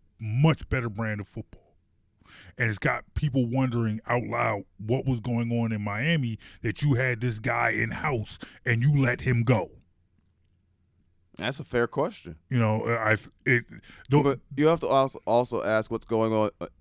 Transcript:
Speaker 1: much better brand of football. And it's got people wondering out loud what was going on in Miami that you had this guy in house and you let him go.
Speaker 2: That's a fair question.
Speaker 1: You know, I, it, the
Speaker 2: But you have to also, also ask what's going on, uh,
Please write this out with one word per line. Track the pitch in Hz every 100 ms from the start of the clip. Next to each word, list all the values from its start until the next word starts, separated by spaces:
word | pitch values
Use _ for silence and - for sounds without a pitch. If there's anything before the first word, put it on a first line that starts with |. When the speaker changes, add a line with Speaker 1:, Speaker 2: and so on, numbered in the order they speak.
| _ -
Speaker 1:
much | 110 117 160 - -
better | 135 117
brand | 101 110 104
of | 98
football. | - - - _ _ _ _ _ _ _ - - -
And | 117
it's | 101
got | 135 123 -
people | - 147 131 120
wondering | 127 131 120 113 107 -
out | 120
loud | 107 117 117 104 - -
what | 107 131 127
was | 120
going | 110 117 117
on | 117 113
in | 107
Miami | 104 101 147 165 120 107 - -
that | 117 -
you | 147 123
had | 131 117
this | 123 107
guy | 110 117 117
in | 113 117
house | 110 156 123 104 - - - 135
and | 117
you | 131 147
let | 131 120
him | 131 120
go. | 113 131 170 - _ _ _ _ _ _ _ _ _ _ _ _ _ _ _ -
Speaker 2:
That's | 107 135
a |
fair | - 123 117
question. | - 165 208 87 80 -
Speaker 1:
You | 127
know, | 113 107 -
I, | 117 107 110 - _ -
it, | 120 - 113 - - -
the | 143
Speaker 2:
But | 143 131 - 135
you | 156
have | 165
to | -
also, | 135 135 - -
also | 117 123 -
ask | 98 110 110
what's | 113 -
going | 113 110
on, | 110 107 -
uh, | 85 _